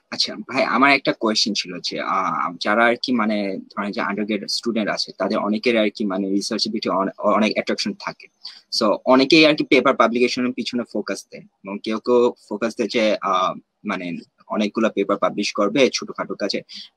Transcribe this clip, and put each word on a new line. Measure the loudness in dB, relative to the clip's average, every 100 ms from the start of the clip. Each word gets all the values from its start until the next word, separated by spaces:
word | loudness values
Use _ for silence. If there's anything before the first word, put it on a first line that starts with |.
| -10
আচ্ছা | -4 -4 -6
ভাই, | -6 -2
আমার | 0 4 4
একটা | 4 2
কোয়েশ্চেন | -2 0 0 0
ছিল | -2 -6 -8
যে, | -8 -6
আহ, | -2 -2 -2 -2 -4 -4
যারা | -2 2 2
আর | 2
কি | 0
মানে | 0 0 0 -2 -6
ধরেন | -8 -8 -6
যে | -4
আন্ডারগ্রেড | -4 -4 -2 -4 -4
স্টুডেন্ট | -6 -2 -2 -2
আছে, | -2 -6 -4
তাদের | -2 0
অনেকের | 0 0 2 2
আর | 2 0
কি | -4
মানে | -2 -2
রিসার্চ | -2 -2 -2 -2
বিষয়ে | -2 -2
অনে-, | 0 -2 -2
অনেক | 0 2 2
অ্যাট্রাকশন | 0 -2 -2 -4 -6
থাকে। | -8 -12 -14 _ -20 -20 _ -2
So | 0 2 4
অনেকেই | 6 6 6 6
আর | 4
কি |
পেপার | 4 4 4 4
পাবলিকেশনের | 2 2 0 0 -4
পিছনে | -4 -6 -6 -4
ফোকাস | -6 -6 -8 -10
দেয় | -18
এবং | -20 _ -12 -8
কেউ | -4 -4
কেউ | 2 4 4 0 -8
ফোকাস | -4 -4 -2
দেয় | -2
যে, | 2 2 2
আহ, | 0 2 0 -2 -12 _ -6
মানে | -6 -6 -10 -12 _ -6
অনেকগুলা | -2 0 2 0
পেপার | 2 0 0
পাবলিশ | 0 -2 -4
করবে | 0 0 4 4
ছোটখাটো | 2 -6 -8 -8 -4
কাজে | -4 -4 -8 -16 -12